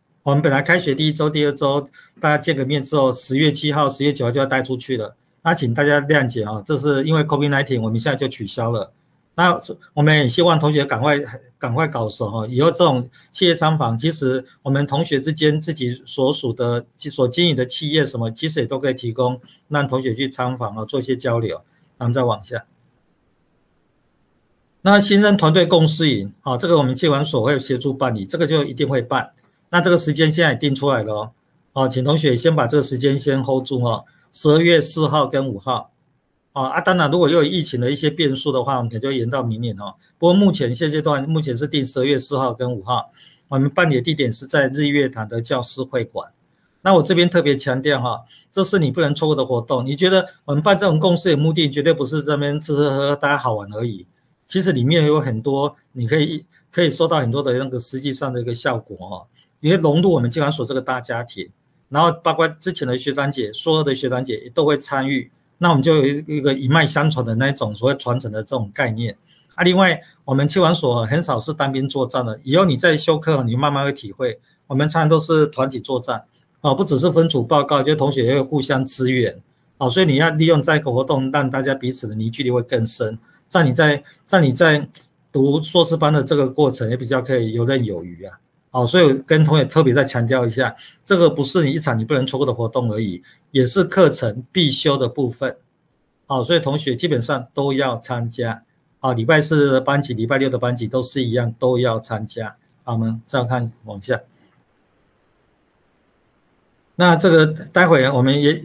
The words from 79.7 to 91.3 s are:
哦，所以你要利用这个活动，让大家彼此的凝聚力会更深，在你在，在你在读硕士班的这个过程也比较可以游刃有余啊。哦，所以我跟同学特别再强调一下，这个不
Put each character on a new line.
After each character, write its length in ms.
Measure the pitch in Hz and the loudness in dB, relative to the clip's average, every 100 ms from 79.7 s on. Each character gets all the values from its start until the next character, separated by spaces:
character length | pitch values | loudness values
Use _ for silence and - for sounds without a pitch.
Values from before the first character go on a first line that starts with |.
| - | -4
哦， 120 | 127 | -2
所 120 | 180 | 2
以 40 | 175 | 2
你 100 | 135 | 4
要 140 | 165 | 2
利 160 | 151 160 | 2 4
用 160 | 156 | 4
这 180 | 151 151 | 4 0
个 120 | 143 | 2
活 120 | 123 | -2
动， 260 | 135 139 131 | 0 0 0
让 180 | 147 131 | 0 0
大 120 | 135 | -2
家 140 | 135 135 | -2 -2
彼 160 | 127 | -4
此 160 | 127 110 | -6 -8
的 80 | 110 | -6
凝 160 | 113 | -6
聚 100 | 117 | -4
力 80 | 127 | -2
会 120 | 123 | -2
更 240 | 120 123 110 | 0 -2 -2
深， 340 | - 110 110 _ _ - | -4 -6 -8 _ _ -2
在 120 | 185 | 2
你 100 | 143 | 2
在， 280 | 123 151 143 - _ - | 4 2 2 -6 _ 0
在 140 | 190 | 2
你 140 | 139 | 4
在 340 | 123 170 147 147 - _ _ _ | 4 4 4 -2 -16 _ _ _
读 320 | 135 139 151 | 0 2 2
硕 220 | 156 180 | 0 2
士 140 | 160 165 | 2 2
班 160 | 151 | 2
的 100 | 151 | 2
这 140 | 127 147 | 2 0
个 120 | 135 | 0
过 220 | 143 139 | 2 0
程 180 | 131 113 | 0 -4
也 60 | 127 | -4
比 100 | 120 | -2
较 160 | 131 | -2
可 160 | 123 131 | 0 -2
以 140 | 113 | 0
游 140 | 113 120 | -2 0
刃 180 | 135 | 0
有 220 | 110 87 90 | -2 -6 -10
余 180 | 85 | -16
啊。 160 | 95 - _ _ _ | -18 -20 _ _ _
哦， 160 | 127 120 | -2 2
所 140 | 180 | 4
以 20 | |
我 100 | 156 135 - | 4 4 2
跟 160 | 156 | 4
同 140 | 156 156 | 4 4
学 80 | 131 | 2
特 180 | 156 | 2
别 100 | 135 | 4
再 120 | 123 131 | 4 2
强 200 | 123 117 | 0 0
调 200 | 131 120 | 0 0
一 40 | |
下， 240 | 117 120 - - _ | -2 -4 -4 -20 _
这 140 | - 180 | 0 4
个 120 | |
不 140 | 165 | 4